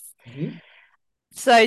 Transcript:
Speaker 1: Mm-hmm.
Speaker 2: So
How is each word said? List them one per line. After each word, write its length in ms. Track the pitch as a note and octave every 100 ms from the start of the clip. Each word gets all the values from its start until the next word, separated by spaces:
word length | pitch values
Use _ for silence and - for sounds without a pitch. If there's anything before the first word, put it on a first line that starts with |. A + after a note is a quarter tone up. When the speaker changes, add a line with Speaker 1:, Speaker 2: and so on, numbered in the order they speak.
| - _ A#2+
Speaker 1:
Mm-hmm. 280 | C3+ E3 - _ _ _ _ _ _ _
Speaker 2:
So 320 | - C4 A#3